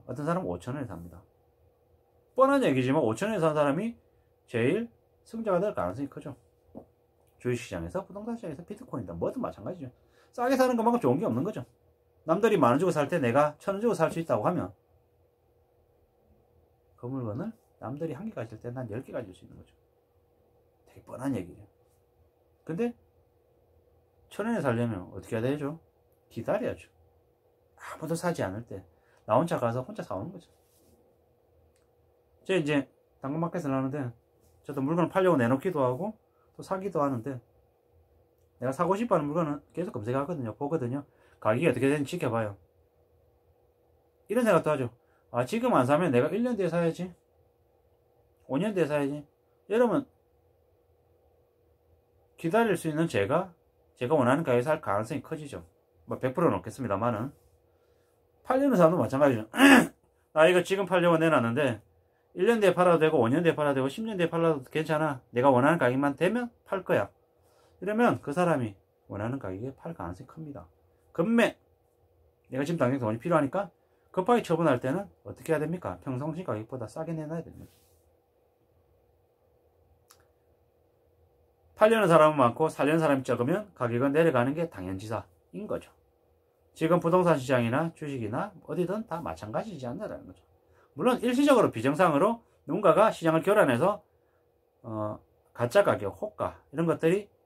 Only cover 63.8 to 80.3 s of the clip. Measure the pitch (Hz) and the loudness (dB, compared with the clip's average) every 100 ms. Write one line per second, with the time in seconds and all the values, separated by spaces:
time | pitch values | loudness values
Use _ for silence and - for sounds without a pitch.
63.8 | 135 - 220 196 165 165 165 147 123 151 | 0 -4 -6 -2 -2 2 0 0 -4 -4
64.8 | 160 151 156 131 _ 120 139 123 143 165 | -2 0 0 -4 _ 2 4 6 4 4
65.8 | 123 131 143 139 170 233 240 _ - 190 | 2 2 0 0 0 0 -6 _ -8 -8
66.8 | 180 135 101 _ _ _ _ _ _ - | 0 0 -2 _ _ _ _ _ _ -10
67.8 | 185 220 233 123 - 151 170 143 110 101 | -4 2 2 2 -4 0 0 0 -2 -8
68.8 | _ _ - 101 110 135 101 95 127 127 | _ _ -12 -6 -6 -6 -8 -10 -10 -12
69.8 | 170 165 85 90 127 - 151 135 85 _ | -14 -10 -10 -12 -16 -16 -14 -16 -18 _
70.8 | _ _ _ - 190 233 202 - _ _ | _ _ _ -4 2 2 2 -2 _ _
71.8 | _ _ _ _ _ _ - 131 147 170 | _ _ _ _ _ _ -10 -6 -4 0
72.8 | 123 139 110 110 170 160 139 190 196 _ | 0 0 -2 -4 0 0 0 -2 -6 _
73.8 | _ _ _ - 180 180 170 160 165 123 | _ _ _ -4 2 2 2 0 2 0
74.8 | 131 175 202 _ 104 - - 151 156 175 | -2 -4 -8 _ -18 -10 -4 -2 -2 -6
75.8 | 98 87 139 127 151 156 160 110 110 113 | -8 -10 -10 -8 -8 -8 -8 -8 -8 -12
76.8 | 110 160 165 160 151 165 - - - _ | -12 -10 -8 -8 -8 -10 -12 -18 -20 _
77.8 | _ _ _ _ _ _ _ _ _ _ | _ _ _ _ _ _ _ _ _ _
78.8 | _ _ _ _ _ _ _ _ _ _ | _ _ _ _ _ _ _ _ _ _
79.8 | _ _ _ - _ | _ _ _ -20 _